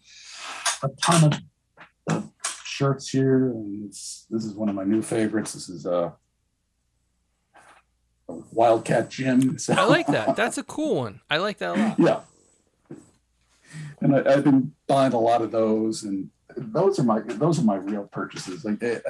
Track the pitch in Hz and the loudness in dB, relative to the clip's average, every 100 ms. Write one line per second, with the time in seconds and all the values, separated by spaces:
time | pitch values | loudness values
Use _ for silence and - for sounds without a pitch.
0 | _ - - - - - - - 135 - | _ -20 -20 -18 -14 -8 -6 -6 -6 -4
1 | - 170 151 - - _ _ _ - _ | 2 6 4 2 -4 _ _ _ -20 _
2 | - - - _ - - - - 139 135 | -6 -4 -6 _ -12 -12 -14 -2 -2 -2
3 | - 135 135 131 131 113 104 104 104 - | -2 0 4 4 2 -2 -8 -10 -12 -14
4 | - - - 110 110 101 107 98 95 110 | -16 -16 -8 -6 -6 -4 -4 -2 0 0
5 | 110 117 107 107 - - - 85 92 87 | 0 -2 -2 -2 -6 -8 -12 -10 -4 -2
6 | 87 - _ _ _ _ _ _ _ _ | -2 -6 _ _ _ _ _ _ _ _
7 | _ _ _ _ _ _ - _ _ _ | _ _ _ _ _ _ -20 _ _ _
8 | _ _ - 85 - 110 117 113 - 120 | _ _ -16 -16 -6 2 4 4 2 0
9 | - - 131 127 131 - - - 202 302 | 0 -4 2 4 4 0 0 2 4 4
10 | 339 143 110 - 226 285 - - 311 180 | 4 0 0 0 -2 -4 -8 -6 -2 -2
11 | 117 95 - 151 202 196 180 175 220 170 | -4 -8 -4 -2 -2 -4 -4 0 0 4
12 | 170 - - _ _ _ _ _ _ - | 4 4 -2 _ _ _ _ _ _ -20
13 | - _ _ _ _ _ _ 156 151 - | -20 _ _ _ _ _ _ -16 -16 -2
14 | 123 135 - 139 147 135 123 - - 139 | 2 4 4 4 6 4 2 -6 0 2
15 | 135 117 117 117 113 113 110 110 110 110 | 4 2 2 2 2 0 2 2 0 -4
16 | 104 98 92 - _ - 110 117 196 196 | -6 -6 -8 -14 _ -12 -6 0 2 2
17 | 120 110 110 104 151 147 113 98 95 107 | 2 0 -2 -2 0 2 2 0 -2 -8
18 | 98 - 92 - 95 90 107 104 120 113 | -8 -10 -10 -10 -12 -10 -6 -4 -4 -4
19 | - | -6